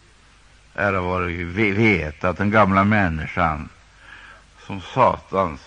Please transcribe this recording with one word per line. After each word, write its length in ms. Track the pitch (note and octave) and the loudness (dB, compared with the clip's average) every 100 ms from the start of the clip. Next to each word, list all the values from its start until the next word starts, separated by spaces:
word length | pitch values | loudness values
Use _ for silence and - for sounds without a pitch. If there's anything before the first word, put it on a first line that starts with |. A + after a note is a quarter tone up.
| _ _ _ _ _ _ _ | _ _ _ _ _ _ _
ära 260 | - G2+ F#2+ | -4 -2 -2
vare, 440 | F2+ F#2 F2 E2+ | -2 -2 -4 -6
ve-, 280 | F2 F#2 G#2+ | -6 -2 0
vet 520 | G2 A2 F2+ D#2 - | 2 2 2 -2 -4
att 120 | F2+ E2+ | -4 -2
den 140 | G2+ | 2
gamla 340 | A2 F#2+ G2 | 4 4 4
människan 840 | G2+ G#2+ F#2 D#2+ D#2 F#2+ E2 D2 C#2+ - - - - - - - _ - - | 4 2 2 -2 -6 -2 -2 -2 -10 -18 -20 -20 -20 -20 -20 -20 _ -20 -14
som 140 | G2 | -14
Satan, 800 | F2 C3 G#2+ D#2+ - F#2+ F2+ C#2+ | -6 2 2 2 -4 -2 -2 -4